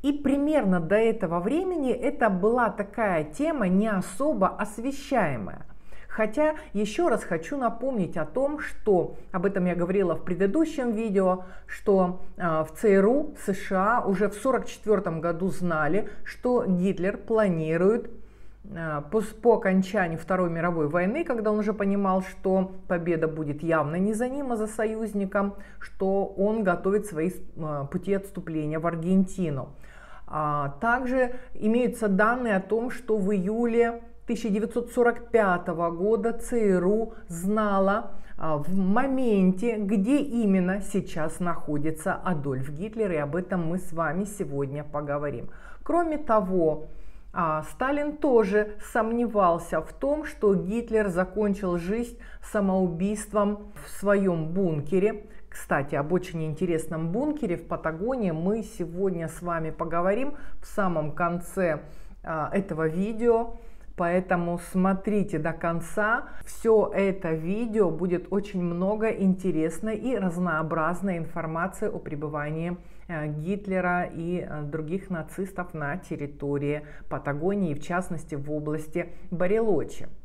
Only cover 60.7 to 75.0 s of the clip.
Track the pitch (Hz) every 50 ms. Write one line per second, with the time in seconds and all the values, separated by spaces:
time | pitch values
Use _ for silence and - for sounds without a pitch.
60.7 | - - 202 180 170 156 151 151 143 - 180 170 175 175 175 - - 190 185 170
61.7 | 151 151 - - - - - - - - - - 165 160 147 - - 202 196 -
62.7 | 170 156 160 160 156 175 196 214 233 214 233 240 233 226 233 233 - - - -
63.7 | - - - - - - 180 170 175 185 185 185 185 175 175 170 175 175 175 -
64.7 | - 190 185 190 196 190 - 220 202 208 190 - - 156 151 165 156 160 - 170
65.7 | 165 170 170 - - 214 208 214 226 262 294 - - - - - - - - 226
66.7 | 220 214 202 - - 185 196 196 185 196 - 165 165 160 156 170 196 214 240 233
67.7 | 208 226 202 170 160 156 175 185 175 175 175 - - 202 202 - - 185 175 170
68.7 | 170 175 185 190 214 220 220 220 190 - 196 190 185 190 - 190 160 156 156 165
69.7 | - - - 214 220 214 - 254 262 208 190 180 165 175 180 175 160 156 160 156
70.7 | 165 165 156 160 180 175 185 202 180 170 160 156 - 170 165 160 160 165 170 190
71.7 | - - 214 196 - 139 - - 151 143 151 147 147 151 147 151 156 160 165 175
72.7 | 175 175 - - - - - - 175 156 151 151 151 151 151 175 202 202 202 196
73.7 | 190 185 180 180 180 180 180 - - 156 165 170 180 175 - - 135 151 151 147
74.7 | 147 156 156 151 170 196